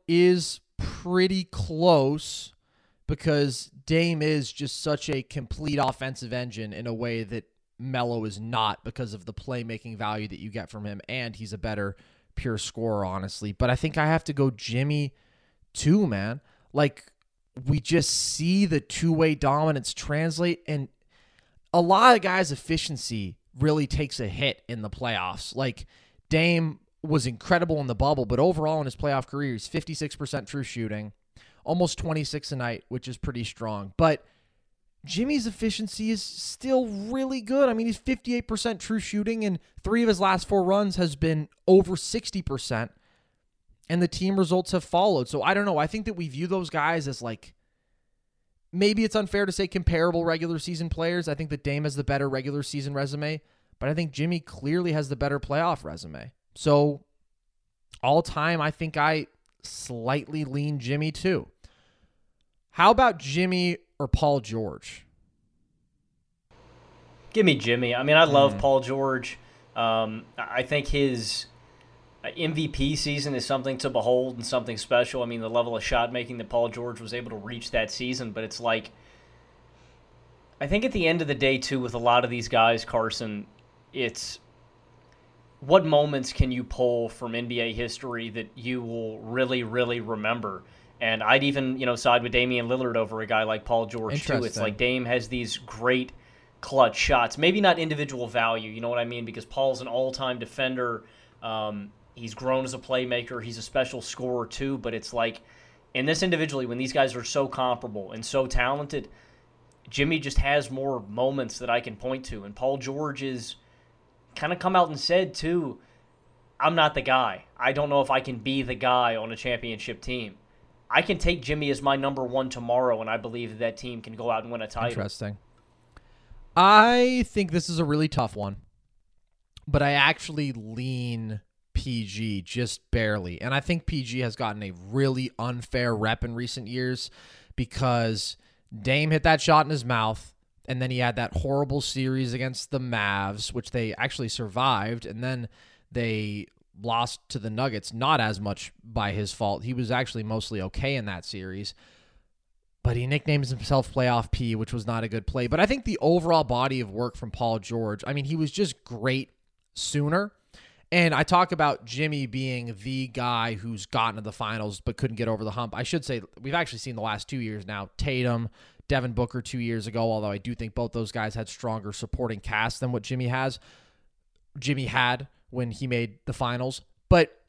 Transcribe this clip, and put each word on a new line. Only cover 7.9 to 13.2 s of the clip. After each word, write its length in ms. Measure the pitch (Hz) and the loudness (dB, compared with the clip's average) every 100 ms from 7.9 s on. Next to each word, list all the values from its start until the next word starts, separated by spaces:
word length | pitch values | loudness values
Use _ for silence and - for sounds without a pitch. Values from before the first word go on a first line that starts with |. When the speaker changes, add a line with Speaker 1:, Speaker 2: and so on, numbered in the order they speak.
| 127 123 117 110 | -2 -2 -2 -4
Speaker 1:
is 140 | 98 | -6
not 440 | 113 117 110 - | -4 0 0 0
because 320 | - - 117 104 | -6 -8 -8 -10
of 100 | 90 | -14
the 80 | |
playmaking 640 | - - 123 117 113 117 110 | -12 -8 -6 -6 -10 -10 -8
value 300 | 107 107 107 | -4 -4 -6
that 120 | - | -8
you 120 | 104 | -10
get 180 | 107 90 | -10 -10
from 160 | 107 104 | -10 -8
him, 160 | 101 - | -8 -8
and 260 | 127 117 98 | -6 -6 -8
he's 160 | 107 | -10
a 60 | 101 | -6
better 380 | 113 104 98 - _ _ _ - | -4 -2 -4 -6 _ _ _ -6
pure 220 | 127 110 | -4 -2
scorer, 480 | - - 113 104 95 | -4 -4 0 0 0
honestly. 480 | 95 | -2